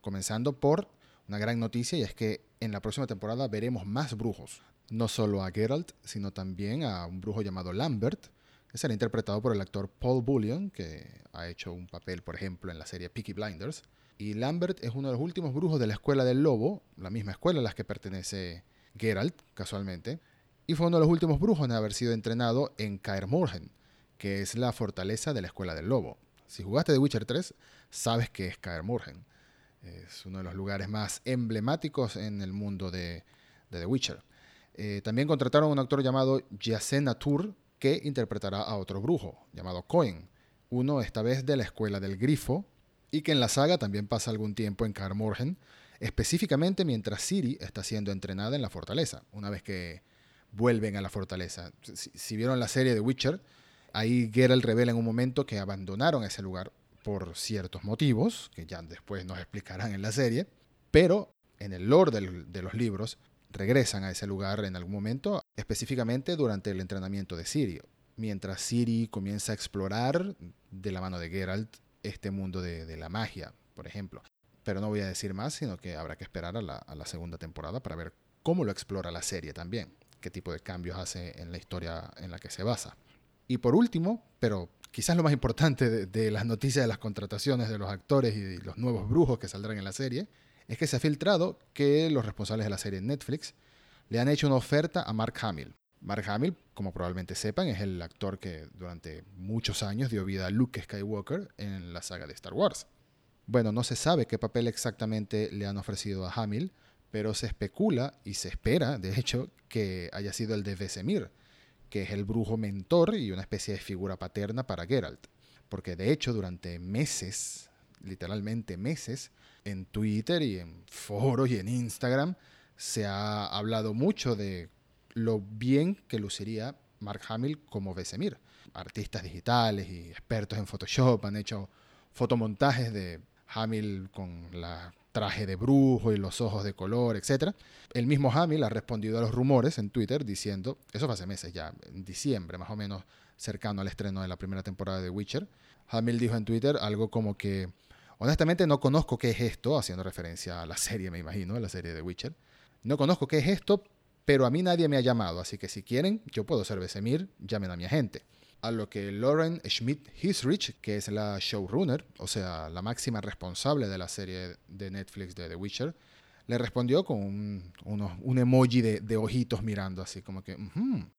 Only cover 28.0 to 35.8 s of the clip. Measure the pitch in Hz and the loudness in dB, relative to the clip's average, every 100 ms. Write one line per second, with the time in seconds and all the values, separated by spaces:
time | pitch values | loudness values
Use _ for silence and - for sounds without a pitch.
28 | - 117 117 - 92 - 92 85 90 120 | 2 2 0 -2 -6 -6 -8 -6 -2 -4
29 | - 71 - _ _ _ _ _ 85 87 | -4 -16 -20 _ _ _ _ _ -18 -16
30 | 90 - 92 95 92 92 98 98 98 107 | -16 -16 -10 -8 -6 -6 -4 -4 -2 -2
31 | 104 - - 127 117 110 113 160 156 147 | -2 -4 -2 0 0 0 2 0 0 0
32 | 120 98 107 101 95 98 104 98 92 90 | -2 -2 -6 -4 -4 -4 -4 -4 -4 -4
33 | 87 85 - _ _ _ _ 87 85 135 | -6 -8 -14 _ _ _ _ -6 -2 0
34 | - - _ _ - - _ - 104 101 | 0 -6 _ _ -20 -20 _ -10 -6 -4
35 | 110 117 151 147 131 147 151 139 | 0 0 2 4 6 6 6 4